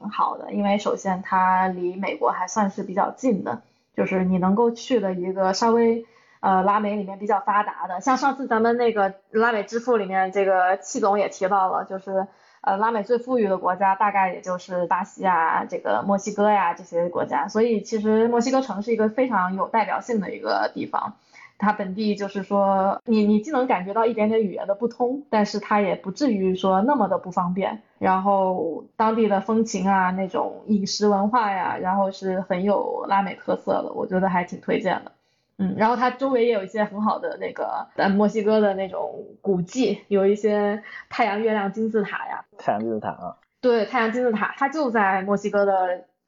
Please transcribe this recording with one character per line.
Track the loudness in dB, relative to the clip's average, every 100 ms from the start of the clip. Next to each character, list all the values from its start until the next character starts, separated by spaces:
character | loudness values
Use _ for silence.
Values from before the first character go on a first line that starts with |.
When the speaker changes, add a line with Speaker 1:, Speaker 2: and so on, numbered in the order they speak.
| -8
Speaker 1:
好 | -4 -2 -4
的， | -6
因 | -2
为 | 0 0
首 | 0 -2
先 | -2 -4
它 | -2 2 4 4 2
离 | 0 -4 -4
美 | -6 -2
国 | 0
还 | 0 -2
算 | 0 0
是 | -2
比 | -4
较 | -2 -2
近 | 0 0 0
的， | -2 -8 -12 _ _ -4
就 | -2
是 | 0
你 | 0 2
能 | 2
够 | 4 2
去 | 0 0 0
的 | 0
一 | -2 -4
个 | 0 0
稍 | 2 4
微， | 4 4 2 -4 _ _ _
呃， | 2 4
拉 | 4 2
美 | 0
里 | -2
面 | -6 -6
比 | 0
较 | 0
发 | 2 0
达 | 0 -4 -8
的， | -4
像 | 0 0
上 | 0 -2
次 | 0
咱 | 2
们 | 2 2
那 | 2
个 | 2 0 -2 _
拉 | 0 2
美 | 0
之 | -2 -4
父 | 0 0
里 | 2
面， | 0 0
这 | 2 4
个 | 4 4 0
戚 | -2 -2
总 | 2 2
也 | 0
提 | -2 0
到 | 2 2
了， | -2
就 | -4 -8
是 | -4 -4 -4 _ _ _
呃， | -2 0
拉 | 0
美 | 0
最 | 0 0
富 | 0 0
裕 | 2
的 | 2
国 | 0 2
家 | 2
大 | 2 2
概 | 2 0
也 | -2
就 | -6 -8
是 | -4 -4 0
巴 | -2
西 | -4 -4 0
啊， | 2 2 0
这 | -2 -6
个 | -2 -2 0
墨 | -2
西 | -2
哥 | 0 2
呀， | 4 2
这 | -4
些 | -4 -2 -2
国 | -2
家。 | -2 -2 -2
所 | 0
以 | 0 0
其 | -2 -2
实 | 2 2 4
墨 | 2
西 | 2
哥 | 0
城 | 0 -4
是 | -2
一 | 0
个 | 0
非 | 0 0
常 | 0 0
有 | -2 -2
代 | 0
表 | 0 -4
性 | -4 -4
的 | -4
一 | -6
个 | -4 -2 -2
地 | -4 -6
方。 | -4 -6 -10 _ -20 -20 -4
它 | -2
本 | -2 -4 -4
地 | -2
就 | -2 -4
是 | -6
说， | -2 2 2 2 0 -2
你， | 0 2 4
你 | 2
既 | 2
能 | 0 0
感 | 0
觉 | -2
到 | 0 0
一 |
点 | 2 2
点 | 2
语 | 0
言 | -2 -4
的 | -2
不 | -4
通， | -2 -2 -2 -2
但 | 0
是 | 0 -2
它 | 0 0
也 | 2 -2
不 | -6
至 | -2 0
于 | 2 0
说 | 2 2 2
那 | 2
么 | 2 2
的 | 0
不 | -2
方 | -4 -2
便。 | -2 -2 -4 -12 _
然 | 0 2
后 | 2 2 2 0 -2 -6 -8 -2
当 | 0 2
地 | 2
的 | 2
风 | 2 0
情 | 0 0 2
啊， | 2 2
那 | 0 -2
种 | -2 -4 -6 -2
饮 | 0 0
食 | 0 2
文 | 2 2
化 | 2 2
呀， | 0 -2 -2
然 | -2 0
后 | 0
是 | -2 -4 -4
很 | -2 0
有 | 2 2 0 -4 0
拉 | 0
美 | 0
特 | -4 -4 -4
色 | 0 -2
的， | -2
我 | -6 -2
觉 | 0
得 | 0
还 | 0
挺 | -2 -6
推 | -2 -2
荐 | 0 -2
的。 | -6 -18 _ _ _ -4
嗯， | -4 0
然 | 0
后 | 2
它 | 0
周 | 0 0
围 | 2 2
也 |
有 | 2
一 | -2
些 | -2
很 | -4 -2
好 | -2 -2
的 | -4 -6
那 | -8
个， | -6 -6 -6 -6 -2
呃， | 2
墨 | 4 2
西 | 2
哥 | 2 2
的 | 2
那 | 0 -4
种 | -6 -8 -10 -16 -8
古 | -2 -2
迹， | -2 -2 -2 -2 -2
有 | 2
一 | 2 2
些 | 2 2 0 -2 -8 -18 -8
太 | -2
阳、 | 0 0
月 | 0
亮、 | 0 -2
金 | -2 -2
字 | -2
塔 | -2 -6 -8
呀。 | -10 -12 -6
Speaker 2:
太 | -2
阳 | -2
金 | -2
字 | -4
塔 | -4
啊。 | -8 -12 -14 _ _
Speaker 1:
对， | 2 2
太 | 2 0
阳 | 0
金 | 0
字 | 0
塔， | 0 -2 -2
它 | -2
就 | 0 0
在 | 2 2 2
墨 | 0 -2
西 | 0
哥 | 2 4
的 | 2 0 -2 -8 _